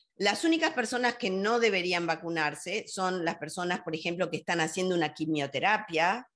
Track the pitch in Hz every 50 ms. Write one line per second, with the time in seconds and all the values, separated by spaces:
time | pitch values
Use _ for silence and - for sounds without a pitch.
0 | _ _ _ - 190 202 208 214 - 330 330 320 330 311 320 254 240 220 254 247
1 | 247 240 240 240 - 196 185 190 196 208 233 240 226 220 202 185 175 180 180 175
2 | 175 165 165 151 156 170 165 160 156 147 147 - - 180 185 220 - - - -
3 | 185 185 185 185 170 165 165 165 147 151 - - 180 180 180 - - 170 156 156
4 | - 175 170 170 185 156 - 151 - - 180 170 160 160 - 196 185 185 180 175
5 | 165 156 156 - 160 151 160 151 143 139 - 135 123 190 214 214 - - 170 156
6 | 160 180 202 240 254 - _